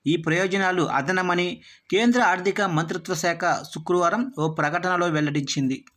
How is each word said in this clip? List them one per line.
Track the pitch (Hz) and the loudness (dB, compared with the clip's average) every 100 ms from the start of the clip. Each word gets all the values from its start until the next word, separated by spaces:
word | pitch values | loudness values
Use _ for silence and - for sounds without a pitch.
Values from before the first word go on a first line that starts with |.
| 139 | -2
ఈ | 165 | 0
ప్రయోజనాలు | 160 170 190 196 185 180 | 0 0 2 0 0 0
అదనమని | 156 131 139 185 185 175 175 - - - - | 0 0 0 0 0 0 -2 -6 -14 -20 -2
కేంద్ర | 196 240 240 | 2 4 4
ఆర్థిక | 208 180 190 202 | 2 2 0 0
మంత్రిత్వ | 196 156 160 180 165 170 | 0 0 -2 -4 -6 -2
శాఖ | 175 165 175 143 | -2 0 0 -2
శుక్రవారం | - 160 156 180 175 214 262 156 | -4 -8 0 2 2 0 -2 -2
ఓ | 156 | -2
ప్రకటనలో | 156 147 175 185 180 175 | 0 -2 0 0 0 0
వెల్లడించింది. | 156 147 147 135 147 135 131 - | 0 0 -2 -2 -2 -2 -4 -10